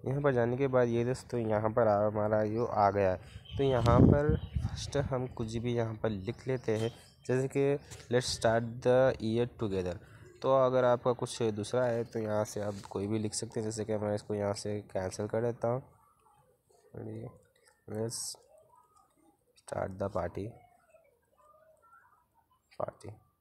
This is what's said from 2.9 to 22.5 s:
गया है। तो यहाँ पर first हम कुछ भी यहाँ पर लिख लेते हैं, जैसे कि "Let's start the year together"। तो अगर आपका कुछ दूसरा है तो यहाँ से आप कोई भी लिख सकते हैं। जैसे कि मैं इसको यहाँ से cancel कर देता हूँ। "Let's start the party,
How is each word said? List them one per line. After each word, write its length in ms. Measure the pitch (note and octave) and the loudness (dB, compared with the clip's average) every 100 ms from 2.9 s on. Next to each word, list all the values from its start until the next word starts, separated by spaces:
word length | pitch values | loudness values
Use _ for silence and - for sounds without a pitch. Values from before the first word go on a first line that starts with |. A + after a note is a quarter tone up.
गया 180 | G2 G2 | 4 2
है। 60 | F#2 - - - - | 0 -6 -18 -12 -2
तो 60 | |
यहाँ 360 | C#3 B2 A#2 A#2+ | 2 4 6 8
पर 340 | - C#3+ D3 - | 8 8 4 -2
first 600 | - - - - - C#3 | -4 -6 -6 -8 -4 -4
हम 300 | C#3 C3 B2+ | -2 -4 -4
कुछ 280 | - A2+ A#2 | -6 -6 -4
भी 180 | A#2+ | -2
यहाँ 200 | A#2 A2+ A2 | -2 -2 -2
पर 140 | A2+ | -4
लिख 380 | G2+ F#2+ A#2 - | -4 -6 -8 -6
लेते 300 | C3 B2 A2 | -4 -2 0
हैं, 120 | A2+ - - _ - | -2 -6 -20 _ -2
जैसे 200 | B2+ C3 | -2 0
कि 280 | C#3 C#3 C#3+ - - - | 0 0 0 -6 -20 0
"Let's 180 | A#2+ - | 0 0
start 400 | - A#2 A2+ A#2 B2 B2+ | 0 2 2 -2 -2 2
the 100 | B2+ C3 - | 4 4 2
year 260 | A2 A2+ A#2+ - | -2 -2 -2 -4
together"। 360 | A2 F#2+ F2+ F2 - - - - | -4 -2 -4 -6 -12 -20 -20 -6
तो 120 | B2+ C3+ | 0 4
अगर 300 | B2+ B2+ B2 | 4 4 2
आपका 260 | A#2+ C3 | 2 0
कुछ 280 | B2 B2 - | -2 -4 -2
दूसरा 400 | A#2 G#2 G#2 B2 B2 | -2 -2 -2 0 0
है 180 | A#2 | 0
तो 160 | A2+ A#2 | -4 -4
यहाँ 240 | G#2+ G#2+ G#2+ | -2 0 -2
से 160 | G#2 | -4
आप 140 | G#2 G2 - | -6 -8 -8
कोई 180 | - G2+ | -4 -2
भी 120 | A2 | -2
लिख 140 | G#2+ | -2
सकते 260 | - A2+ - | -6 -6 -6
हैं। 60 | G#2+ | -6
जैसे 200 | A2 G#2+ | -6 -4
कि 120 | G#2+ | -2
मैं 160 | G#2 G#2 | -2 -4
इसको 200 | - G#2 | -4 -2
यहाँ 180 | G2+ | -2
से 260 | G2+ G#2 G#2 - | -2 -4 -8 -6
cancel 340 | G2+ F#2 - G#2+ | -4 -4 -6 -2
कर 140 | A2+ | 0
देता 260 | A#2+ A#2 A#2 | -2 -2 -2
हूँ। 140 | B2 - _ _ _ _ _ _ _ _ _ _ - A2 A2 A#2+ - _ _ _ _ - | -2 -6 _ _ _ _ _ _ _ _ _ _ -16 -12 -12 -14 -16 _ _ _ _ -12
"Let's 320 | G#2+ A2+ - - - _ - _ _ _ _ _ _ _ _ _ _ | -6 -6 -6 -10 -12 _ -20 _ _ _ _ _ _ _ _ _ _
start 420 | - - F#2+ F#2+ | -8 -4 -4 -4
the 100 | G2 F#2 | -4 -2
party, 320 | F2 F2+ G#2 - - _ _ _ _ _ _ _ C6+ A5 D#5+ _ C6+ C6+ _ _ _ _ _ | -4 -6 -10 -12 -20 _ _ _ _ _ _ _ _ _ _ _ _ -20 _ _ _ _ _